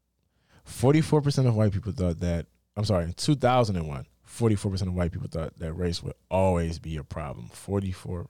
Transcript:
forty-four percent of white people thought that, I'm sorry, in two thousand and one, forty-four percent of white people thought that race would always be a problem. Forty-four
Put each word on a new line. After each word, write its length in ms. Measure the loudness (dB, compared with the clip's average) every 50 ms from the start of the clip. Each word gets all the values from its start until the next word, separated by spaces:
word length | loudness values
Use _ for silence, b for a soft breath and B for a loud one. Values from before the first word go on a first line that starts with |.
| _ _ _ _ _ b b b b b b b b
forty-four 560 | -16 -4 2 4 4 6 4 4 4 2 2
percent 260 | 2 2 2 4 4
of 80 | 4 4
white 160 | 4 4 4
people 200 | 2 0 -2 -4
thought 280 | -2 0 0 0 0 0
that, 260 | -2 -2 -2 -2 -4 -8 _ _ _ _ -6
I'm 100 | -2 0
sorry, 200 | 2 2 2 0
in 80 | -2 -4
two 220 | -2 0 0 2
thousand 420 | 2 4 4 4 4 4 2 0
and 100 | -2 -4
one, 180 | -4 -6 -10 -10 -14 _ _ _
forty-four 460 | -14 -4 0 2 2 2 2 0 -2
percent 180 | -2 -2 -2 -2
of 60 | 0
white 160 | 0 0 -2
people 160 | -2 -6 -8 -8
thought 280 | -6 -6 -6 -8 -8 -8
that 140 | -8 -8 -4
race 300 | -2 -2 -2 -2 -4 -6
would 100 | -8 -10 _ _ -2
always 480 | 2 2 4 4 4 2 0 -2 -4
be 200 | -6 -8 -8 -8
a 60 | -8 -8
problem. 440 | -10 -10 -8 -8 -8 -10 -12 -14 -16
Forty-four 760 | -16 -14 -6 -4 -2 -2 -2 -4 -6 -8 -8 -8 -8 -8 -10